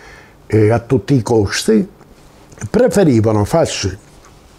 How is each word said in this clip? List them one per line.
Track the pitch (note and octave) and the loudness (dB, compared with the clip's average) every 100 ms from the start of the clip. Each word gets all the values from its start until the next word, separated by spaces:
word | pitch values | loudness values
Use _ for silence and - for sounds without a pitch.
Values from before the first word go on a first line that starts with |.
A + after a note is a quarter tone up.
| - - - _ - | -20 -20 -20 _ -4
eh, | A2 G#2+ | 0 2
a | A#2 | 0
tutti | A#2 C3 - | -2 -2 0
i | C#3 | -2
costi, | G#2+ A#2 G2 - - A3 F#3+ - - - - - - - G#2+ | 0 0 0 -2 0 0 -2 -8 -20 -20 -20 -20 -20 -16 -4
preferivano | G3+ B3 G3+ F3 A#2 G#2+ G#2+ | 0 0 2 2 2 2 0
farsi | G#2 E3+ D#3 - G2 F#2 - - - - - | 0 0 -2 -4 -8 -10 -18 -20 -20 -20 -20